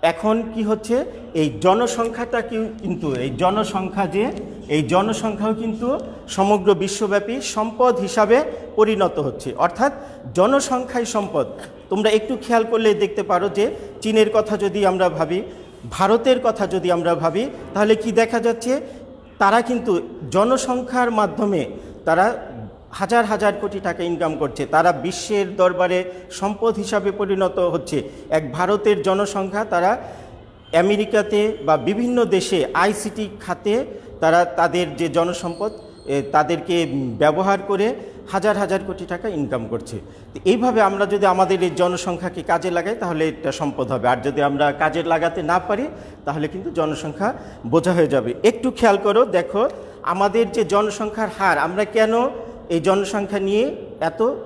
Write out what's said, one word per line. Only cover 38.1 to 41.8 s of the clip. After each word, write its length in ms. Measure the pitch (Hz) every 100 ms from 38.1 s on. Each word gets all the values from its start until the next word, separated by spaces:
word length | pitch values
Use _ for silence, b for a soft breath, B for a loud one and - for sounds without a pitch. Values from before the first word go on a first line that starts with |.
| B -
হাজার 240 | 190 208 202
হাজার 240 | 196 190 196
কোটি 180 | 180 175
টাকা 220 | 175 220
income 340 | 175 135 123 110
করছে। 260 | 113 - 107 - B B
তো 60 | - 190
এইভাবে 340 | 220 247 220
আমরা 240 | 196 196 196
যদি 200 | 196 196
আমাদের 340 | 185 185 190 180
এই 60 | 151